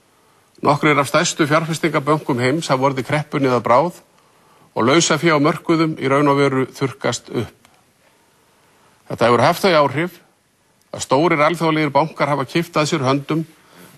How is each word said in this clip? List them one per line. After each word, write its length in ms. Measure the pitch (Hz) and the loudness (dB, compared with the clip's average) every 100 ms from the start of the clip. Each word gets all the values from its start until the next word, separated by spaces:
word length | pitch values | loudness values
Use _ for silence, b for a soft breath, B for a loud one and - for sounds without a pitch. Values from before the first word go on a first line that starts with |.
| b b b b b - | b b b b b -4
Nokkrir 360 | - 147 156 143 | -2 2 2 2
af 100 | 139 | 0
stærstu 360 | 156 170 - 147 | 0 0 -2 0
fjárfestingabönkum 920 | 156 160 160 170 151 139 151 - 123 | 0 -2 -4 -2 -2 -2 -2 -2 -2
heims 300 | 127 165 160 | 0 -2 -2
hafa 160 | 135 139 | 0 0
orðið 160 | 131 120 | -2 -4
kreppunni 400 | 151 151 156 135 | -4 -4 -2 0
að 120 | 123 107 | 0 2
bráð 320 | 120 170 - _ _ b b b b b | 2 2 -4 _ _ b b b b b
og 140 | - 117 | -2 2
lausafé 400 | 160 160 156 170 | 2 2 0 2
á 80 | 151 | 2
mörkuðum 600 | 147 - - 165 165 156 | 2 -2 -2 0 0 -2
í 80 | 131 | 0
raun 220 | 139 147 | 2 2
og 60 | 139 | 2
veru 240 | 139 131 131 | 2 0 -4
þurrkast 560 | - 139 - - - - | -4 -6 -4 -6 -6 -6
upp. 400 | 131 101 _ _ _ _ _ b b b b b b b b b b - | -8 -8 _ _ _ _ _ b b b b b b b b b b -12
Þetta 180 | - 117 | 0 2
hefur 160 | 117 | 4
haft 220 | 139 175 202 | 2 2 2
þau 80 | 160 | 4
áhrif 340 | 139 135 175 - _ _ _ _ _ _ - - | 2 0 -6 -10 _ _ _ _ _ _ -18 -10
að 80 | |
stórir 400 | - 135 170 160 | -2 2 2 2
alþjóðlegir 480 | 151 170 165 156 151 | 0 0 -2 0 0
bankar 400 | 139 156 - 143 | 0 -2 -2 -2
hafa 160 | 143 127 | -2 -2
kippt 320 | 170 170 165 | -4 -4 -2
að 80 | 151 | -2
sér 160 | 165 | -2
höndum 400 | 131 139 139 160 160 B B B B | 0 -2 -2 -4 -6 B B B B